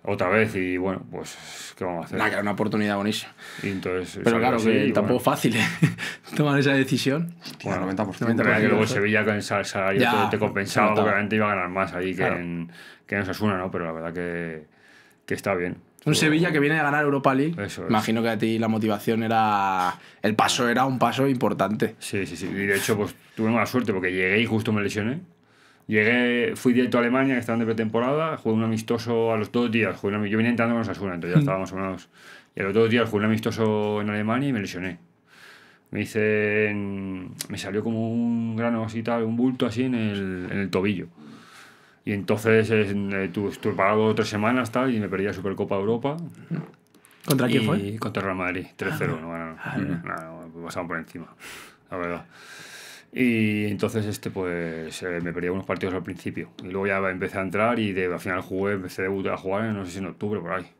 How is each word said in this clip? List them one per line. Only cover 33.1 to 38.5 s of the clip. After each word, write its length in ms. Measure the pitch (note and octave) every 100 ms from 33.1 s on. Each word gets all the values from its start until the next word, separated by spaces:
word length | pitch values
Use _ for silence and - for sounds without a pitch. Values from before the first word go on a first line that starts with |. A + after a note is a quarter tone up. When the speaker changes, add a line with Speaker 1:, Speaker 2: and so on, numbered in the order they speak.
| G#2
Speaker 1:
un 0 | G#2+
amistoso 680 | A2 A2+ G#2 A2 G#2+ G#2 G#2
en 80 | G#2
Alemania 400 | G#2 G#2+ A#2+ C#3+
y 40 |
me 60 | A#2
lesioné. 360 | F#2+ F2+ F#2 F2 _ _ _ - - - - _ _
Me 100 | G#2
hice 680 | G#2+ A2 G#2+ G#2+ G#2 G#2+ G#2+
en... 640 | G#2 G2+ G2 G2 F#2+ F2+ - -
me 80 | G#2
salió 240 | G2+ G2+
como 280 | A#2 A2+ A2+
un 440 | A#2 A#2 A#2 A2+